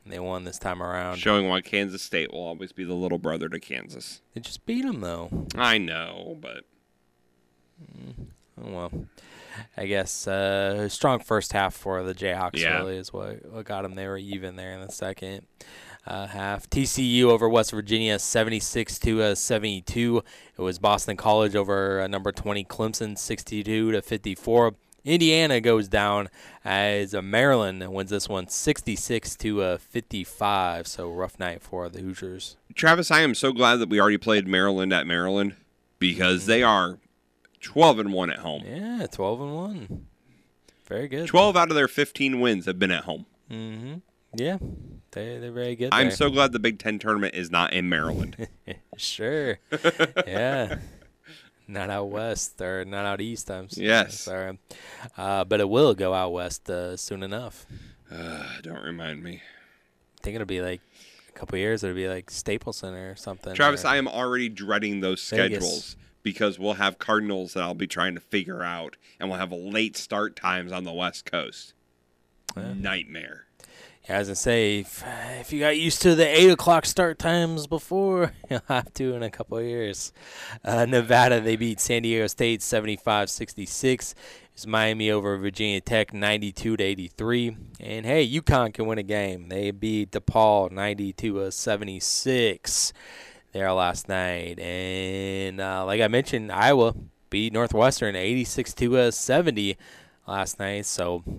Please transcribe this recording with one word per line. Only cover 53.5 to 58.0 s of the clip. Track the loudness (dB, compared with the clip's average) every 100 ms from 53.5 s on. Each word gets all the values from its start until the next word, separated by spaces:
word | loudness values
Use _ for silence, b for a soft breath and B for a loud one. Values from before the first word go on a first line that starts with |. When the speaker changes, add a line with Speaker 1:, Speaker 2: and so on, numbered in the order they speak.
Speaker 1:
I'm | -12
s-, | -12 -4
Speaker 2:
Yes. | 4 4 2 -4
Speaker 1:
sorry. | -8 -8 -8 -10 -16 B B B -16 -8
Uh, | -2 0
but | 2 2
it | 4
will | 6 6
go | 4 0
out | 0 -2
west, | -4 -6 -8 -8
uh, | -6 -6 -8
soon | -10 -10
enough. | -8 -10 -10 -16 -20 B B B